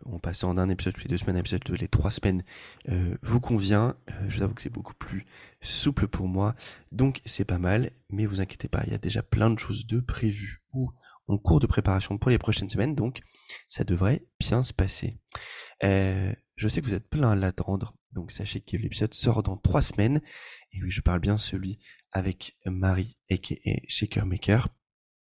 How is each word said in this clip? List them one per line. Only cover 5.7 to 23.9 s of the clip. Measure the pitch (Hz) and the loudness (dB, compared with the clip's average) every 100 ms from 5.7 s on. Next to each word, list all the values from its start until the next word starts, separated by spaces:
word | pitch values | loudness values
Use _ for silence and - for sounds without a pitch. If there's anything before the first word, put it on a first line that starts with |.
| - 147 - - | 0 2 2 0
pour | - 92 | 0 -2
moi, | 92 104 - - - - | 2 0 0 -10 -18 -8
donc | 113 135 127 - | 0 0 0 -4
c'est | - 95 | -2 0
pas | 90 | 0
mal, | 90 107 - - - | 2 2 0 -6 -8
mais | 101 107 | -2 0
vous | 98 | 0
inquiétez | 95 - - | -4 -6 -4
pas, | - 107 | -2 -2
il | |
y | 107 | -4
a | |
déjà | - 110 | -2 -4
plein | - 113 110 | 0 2 4
de | 110 | 2
choses | - 107 - | -2 -6 -2
de | 117 | -2
prévues | 123 - 110 101 98 - _ | -2 -2 -2 -2 -6 -12 _
ou | 131 127 - - - - | -4 -4 -6 -20 -12 -4
en | 101 | 0
cours | - 85 | 4 4
de | - | 4
préparation | - 101 95 - 101 | 2 2 2 0 -2
pour | 131 | 2
les | 117 | 2
prochaines | - - 98 | 2 -2 -2
semaines, | 95 131 139 | 0 0 0
donc | 113 - - - - - - | -2 -4 -14 -20 -18 -16 -8
ça | - | -4
devrait | 98 87 98 139 - - | 0 2 4 2 -2 -6
bien | - 117 | 0 2
se | 123 | 2
passer. | - 95 - - - - - - - - - | 0 0 0 -4 -8 -14 -16 -14 -16 -18 -2
Euh, | 98 98 95 95 95 - _ - | 2 4 4 2 -2 -4 _ -4
je | 107 | -2
sais | - | -2
que | 139 | -2
vous | 92 | -2
êtes | - | -2
plein | 151 123 | 2 4
à | 98 | 4
l'attendre, | 95 - - 95 - - _ | 2 0 -2 -2 -2 -12 _
donc | - 85 | -10 -8
sachez | - 101 110 | -8 -6 -8
que | - 92 | -4 -4
l'épisode | - - 107 | -2 -2 0
sort | - - 110 | 4 4 4
dans | 95 92 | 0 0
trois | - 160 | 2 4
semaines. | - 104 110 147 - - - - _ | 2 2 2 2 -2 -12 -18 -20 _
Et | 95 | -8
oui, | 90 | -6
je | 90 | 0
parle | - 87 | 2 2
bien | 95 107 | 2 2
celui | - 95 92 110 - - _ | 0 -2 -6 -8 -14 -20 _
avec | 95 92 - - - 92 | -4 -2 -4 -8 -10 -6
Marie, | 92 95 92 107 - - | 0 2 2 -2 -6 -4
A | 90 | -2
K | - - 104 | -2 -6 -2
A | - | -2
Shaker | - | -2